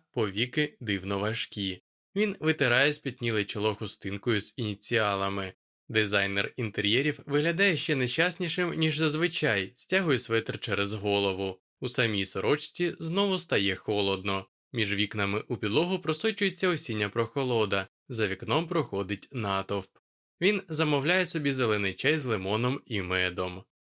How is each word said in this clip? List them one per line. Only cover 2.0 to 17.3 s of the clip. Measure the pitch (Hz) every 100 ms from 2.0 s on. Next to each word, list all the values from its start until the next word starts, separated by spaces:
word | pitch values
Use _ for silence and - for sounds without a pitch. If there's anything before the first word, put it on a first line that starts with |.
| _ 196
Він | 208 -
витирає | 156 151 131 120 139
спітніле | 147 139 - 117 110
чоло | 101 107 107
хустинкою | 101 104 - 95 98 - 107
з | - -
ініціалами. | 110 101 - 117 107 98 98 101 95 - _ _ -
Дизайнер | 110 107 101 98 98 101 -
інтер'єрів | 113 104 104 113 147 135 -
виглядає | 147 156 170 196 156
ще | - 135
нещаснішим, | 123 139 170 170 170 165 175
ніж | 156 160 143
зазвичай, | 160 151 175 170 147 104 95 -
стягує | - 185 180 127
светр | - 113 110 120
через | - 98 101
голову. | 107 104 101 98 95 98 92 _ -
У | 127
самій | - 117 104 95
сорочці | 98 101 147 - - 175 -
знову | 160 180 202 185
стає | - 117 98 92
холодно. | - 104 98 95 98 98 95 _ _
Між | 123 104
вікнами | 101 104 107 101 101 -
у | 120
підлогу | 107 113 175 185
просочується | 156 151 220 208 196 - 185
осіння | 170 - 110 104
прохолода, | 113 113